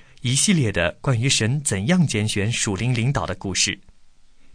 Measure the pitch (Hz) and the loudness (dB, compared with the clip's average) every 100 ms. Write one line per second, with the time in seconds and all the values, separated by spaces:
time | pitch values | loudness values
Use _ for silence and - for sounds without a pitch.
0 | - - 123 135 - 180 120 92 85 - | -16 -8 -2 0 2 2 2 0 0 -2
1 | - 123 127 - 110 143 139 98 104 185 | -2 0 2 2 0 0 -2 -2 2 4
2 | 165 110 104 104 101 120 - 95 117 120 | 4 2 0 0 -2 -2 -2 -2 -2 0
3 | 113 139 87 92 101 90 - 95 - - | 0 0 -4 -6 -6 -2 -2 -4 -12 -20
4 | - - - - - | -20 -20 -20 -20 -20